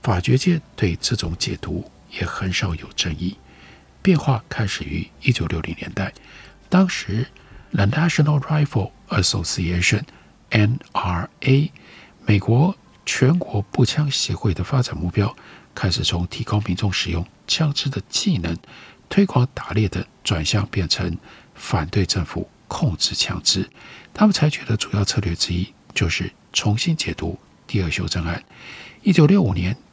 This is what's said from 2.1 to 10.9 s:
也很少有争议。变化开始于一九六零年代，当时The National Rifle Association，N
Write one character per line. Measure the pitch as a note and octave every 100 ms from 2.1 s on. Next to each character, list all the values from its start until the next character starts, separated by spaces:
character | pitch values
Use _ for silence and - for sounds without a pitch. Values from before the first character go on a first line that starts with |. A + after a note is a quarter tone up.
也 | - F2
很 | - F#2+
少 | F2 F#2
有 | D#2+ - -
争 | F2 D2+
议。 | F2 - - - - - - _
变 | - E3+
化 | - A#2 -
开 | - G#2
始 | -
于 | C#2+ D#2+ - -
一 | -
九 | A#2+ D#2
六 | E2
零 | - -
年 | -
代， | - F#2+ - - - - - -
当 | F#3 F#3
时 | - - G#2 C3 - - - -
The | - G2
National | C#3 E3 - D3 D3
Rifle | - D3+ D3 A2 F#2+ - -
Association，N | - F2+ G2+ E2 - E2+ F2 F#2 - - - - _ _ A2 G#2 B2+ -